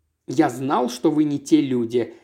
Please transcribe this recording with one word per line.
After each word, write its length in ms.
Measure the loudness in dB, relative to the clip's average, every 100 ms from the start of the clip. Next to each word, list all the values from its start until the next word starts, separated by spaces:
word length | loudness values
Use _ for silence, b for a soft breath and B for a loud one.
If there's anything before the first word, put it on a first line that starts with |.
| _ _ -6
"Я 220 | 0 0
знал, 400 | 0 -2 -2 -2
что 200 | -2 0
вы 140 | 2
не 160 | 0 -2
те 220 | 2 2
люди", 520 | 2 0 0 -2 -2 B